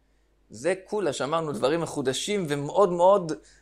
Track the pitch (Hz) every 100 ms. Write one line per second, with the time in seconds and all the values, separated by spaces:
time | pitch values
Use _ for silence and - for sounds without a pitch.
0 | _ _ _ _ _ 107 226 - - 214
1 | 170 131 135 165 160 107 127 165 160 -
2 | 131 131 - 208 165 143 143 160 196 175
3 | 180 202 170 147 - _